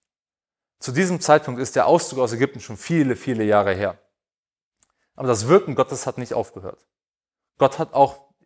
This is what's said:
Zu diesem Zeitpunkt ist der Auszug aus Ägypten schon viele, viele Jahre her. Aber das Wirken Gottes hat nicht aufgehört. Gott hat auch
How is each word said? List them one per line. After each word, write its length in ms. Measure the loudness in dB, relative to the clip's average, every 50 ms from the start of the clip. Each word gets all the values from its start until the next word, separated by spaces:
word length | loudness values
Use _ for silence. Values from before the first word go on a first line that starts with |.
| _ _ _ _ _ _ _ _ _ _ _ _ _ _ _ _
Zu 120 | -12 -6
diesem 280 | -2 0 0 0 0 -2
Zeitpunkt 400 | 4 4 4 4 4 -2 -6 -6
ist 160 | -6 -4 0
der 100 | 0 2
Auszug 320 | 4 4 2 2 -2 -2 -2
aus 140 | -2 -2
Ägypten 280 | 0 -2 -2 -2 -2 -10
schon 160 | -16 -14 -14
viele, 400 | -14 -6 -2 0 0 2 0 0
viele 280 | -4 -4 -6 -2 -2 2
Jahre 300 | 4 4 4 4 2 0
her. 240 | -2 -4 -6 -6 _ _ _ _ _ _ _ _ _ _ _ _ _ _ _ _ _ _ _ _ _ _ _ _
Aber 140 | -6 0 0
das 200 | 0 0 2 4
Wirken 260 | 4 4 4 2 -2
Gottes 320 | -2 -2 -2 -2 -8 -6
hat 100 | -8 -8
nicht 160 | -8 -10 -6
aufgehört. 540 | -6 -6 -6 -6 _ -16 -14 -14 -16 _ _ _ _ _ _ _ _ _ _ _ _ _ _ _ _ 2
Gott 200 | 2 2 2 -2
hat 140 | -8 -4
auch 300 | 2 2 2 2 2 -12 _ _ _ _ _